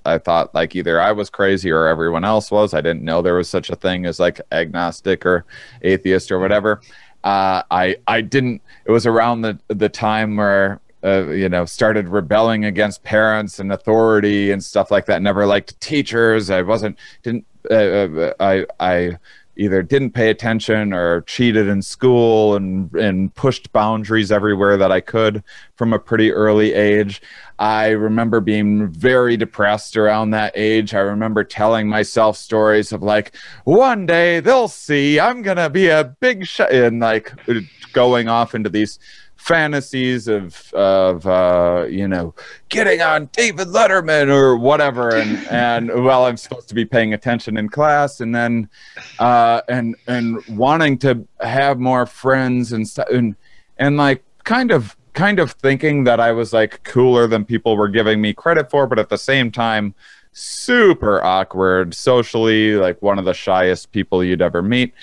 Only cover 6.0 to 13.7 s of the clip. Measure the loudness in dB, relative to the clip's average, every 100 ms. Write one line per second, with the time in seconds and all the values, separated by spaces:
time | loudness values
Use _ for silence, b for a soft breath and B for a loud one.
6 | 0 -2 -2 -4 0 0 0 -4 b b
7 | b b -2 0 0 -2 -2 -2 -2 -2
8 | -2 -4 -2 -2 -2 -6 b b 0 0
9 | 2 2 0 -2 -6 -6 -8 -4 -4 -2
10 | -2 -2 -2 0 2 2 0 -4 _ _
11 | 0 0 0 -2 -2 -2 -4 0 0 0
12 | -2 -4 0 2 2 0 -2 -2 -2 -4
13 | -2 2 2 0 -4 -8 -6